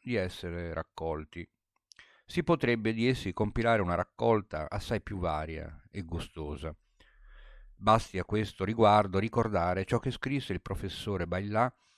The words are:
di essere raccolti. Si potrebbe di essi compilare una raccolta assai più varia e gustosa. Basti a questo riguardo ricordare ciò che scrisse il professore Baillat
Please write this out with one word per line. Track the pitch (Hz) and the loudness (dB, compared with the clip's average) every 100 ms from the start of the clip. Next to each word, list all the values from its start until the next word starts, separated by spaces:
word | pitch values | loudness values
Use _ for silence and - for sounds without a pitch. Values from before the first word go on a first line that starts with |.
di | 127 113 | -4 -2
essere | 92 - 87 85 85 | -2 -6 -8 -6 -6
raccolti. | 80 - - 80 78 78 87 85 _ _ _ _ - - _ - | -6 -8 -6 -6 -6 -8 -14 -16 _ _ _ _ -20 -20 _ -8
Si | 175 | -2
potrebbe | 175 170 120 113 110 | 2 2 2 2 0
di | 113 120 | 2 2
essi | 127 95 | 2 -2
compilare | - 104 113 113 113 | -2 0 2 2 2
una | 87 87 | 2 0
raccolta | 90 - 117 110 98 78 73 | -2 0 2 2 0 -6 -6
assai | 101 - 113 | -6 -4 -6
più | - 101 | -6 -4
varia | 87 78 78 78 76 78 - | -2 -2 -4 -8 -10 -14 -14
e | 101 | -12
gustosa. | 82 85 - - 76 71 80 76 _ _ _ _ - - - - - | -6 -6 -8 -8 -8 -6 -8 -12 _ _ _ _ -20 -20 -20 -20 -20
Basti | - 107 113 - 92 | -2 4 4 2 -6
a | - | -2
questo | 104 104 - 98 | 0 -2 -2 -2
riguardo | 113 107 107 98 95 | 6 8 8 6 2
ricordare | 113 120 110 98 87 92 92 | 0 2 2 2 2 0 0
ciò | 120 | 0
che | 135 | -2
scrisse | - 131 139 - | -4 -4 -4 -4
il | 92 | -6
professore | - 95 95 - - 95 85 | -6 -6 -6 -6 -4 -4 -2
Baillat | 90 101 107 123 - _ | -4 0 0 0 -2 _